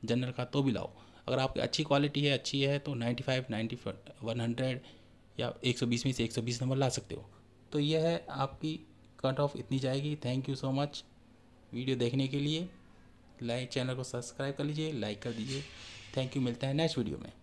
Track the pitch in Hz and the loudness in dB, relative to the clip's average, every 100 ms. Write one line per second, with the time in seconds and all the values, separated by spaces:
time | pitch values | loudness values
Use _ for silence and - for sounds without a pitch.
0 | 123 120 127 127 123 143 135 101 - - | 2 0 0 -2 0 2 4 2 -2 -10
1 | - - - 127 160 - - - 147 143 | -20 -14 -2 2 2 2 0 2 4 6
2 | 143 143 143 135 - 139 139 143 143 131 | 6 4 2 2 2 2 2 2 0 -2
3 | 117 120 127 131 127 110 113 120 - - | 0 0 2 0 0 -2 -2 -4 -6 -8
4 | - - 110 117 117 120 131 123 - - | -12 -10 -4 -2 0 0 0 -2 -8 -20
5 | - - - - 123 - 127 120 120 120 | -20 -20 -18 -4 -4 0 0 2 2 2
6 | 135 131 113 - 117 120 127 135 135 - | 0 0 0 0 -2 0 0 2 2 0
7 | - - - - - - - 151 147 160 | -6 -10 -12 -20 -20 -20 -4 0 2 4
8 | 165 170 - 143 135 - 156 156 - - | 2 0 -4 -2 -2 -2 -6 -6 -10 -20
9 | - - 135 131 143 - 123 135 143 139 | -20 -4 -2 2 0 0 -2 0 2 0
10 | 147 147 - 131 131 135 135 135 143 - | 0 -2 0 0 0 -2 0 0 0 -4
11 | - - - - - - - 117 131 127 | -14 -20 -20 -20 -20 -20 -10 -4 0 2
12 | 120 131 135 139 143 156 180 - - - | 4 4 2 2 2 0 -2 -8 -20 -20
13 | - - - - 120 120 127 - 127 131 | -20 -20 -20 -8 -2 -2 0 -2 0 -2
14 | 123 123 120 - 139 139 147 151 156 147 | -4 -4 -6 -4 -4 -2 -2 0 -2 -2
15 | 104 104 123 113 110 135 143 - - - | -2 -2 -4 -4 -2 -4 -6 -14 -16 -16
16 | - - 131 139 123 120 135 139 160 147 | -8 -4 -2 0 0 0 0 2 2 2
17 | 117 71 - - | -2 -2 -10 -16